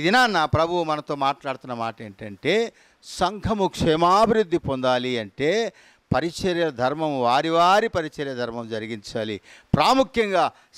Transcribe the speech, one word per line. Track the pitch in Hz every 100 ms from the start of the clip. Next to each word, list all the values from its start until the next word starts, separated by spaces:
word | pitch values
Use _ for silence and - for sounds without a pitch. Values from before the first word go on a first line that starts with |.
| 160
దినాన్న | 240 247 185 151
ప్రభువు | 151 165 175
మనతో | 160 151 - 143
మాట్లాడుతున్న | 135 139 143 127 135
మాట | 120 113 110
ఏంటంటే, | 110 98 110 98 139 208 233 - _ _ - -
సంఘము | 180 208 175 214 190
క్షేమాభివృద్ధి | - 165 160 170 190 220 220 185 165
పొందాలి | - 131 127 127 127 123
అంటే | 104 - 143 208 226 - _ _ - 127
పరిచర్య | 165 - 190 170 165
ధర్మం, | 123 127 151 156 139
వారి | 120 131 160
వారి | 165 175 202 226
పరిచర్య | 185 156 - 139 127
ధర్మం | 120 117 117
జరిగించాలి. | 113 110 113 - 117 107 104 - - _ -
ప్రాముఖ్యంగా | 170 269 262 233 208 185 139 - _